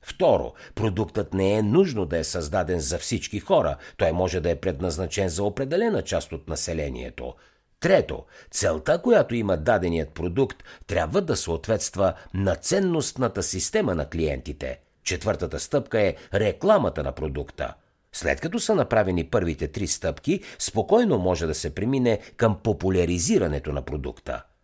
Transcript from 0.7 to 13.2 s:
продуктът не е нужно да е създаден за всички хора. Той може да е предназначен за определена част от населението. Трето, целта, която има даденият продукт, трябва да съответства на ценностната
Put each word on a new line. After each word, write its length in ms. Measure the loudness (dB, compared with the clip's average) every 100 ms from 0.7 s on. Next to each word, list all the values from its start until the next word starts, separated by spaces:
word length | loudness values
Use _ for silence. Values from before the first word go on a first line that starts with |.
продуктът 600 | -2 -2 0 -2 -2 -2
не 200 | 2 2
е 80 | 4
нужно 440 | 4 4 4 0 -2
да 120 | -2
е 60 |
създаден 560 | -2 -4 -2 -2 0 0
за 180 | 0 -2
всички 420 | -2 -4 -4 -8
хора. 360 | 0 2 2 -4 -12 -2
Той 160 | 0
може 280 | 2 0 0
да 100 | -2
е 100 | -2
предназначен 680 | -4 -2 -4 -4 -4 -2 -2
за 160 | 0
определена 580 | -2 -2 -4 0 0 -2
част 300 | -2 -4 -4
от 160 | -12 -6
населението. 880 | -4 -4 -4 -4 -6 -10 -10 -12 -12 -20 _ _ _
Трето, 440 | 4 4 4 -8 -12 -20 -4
целта, 520 | 0 0 0 2 2
която 320 | 6 4 4
има 220 | 0 0 0
даденият 540 | 2 2 2 0 -2
продукт, 520 | -4 -4 0 0 -2 -18 -20 -4
трябва 340 | -2 0 -2
да 160 | 0 -2
съответства 760 | -2 -4 -2 0 0 2 0 0 -8
на 200 | -2 0
ценностната 880 | 0 0 2 2 2 0 0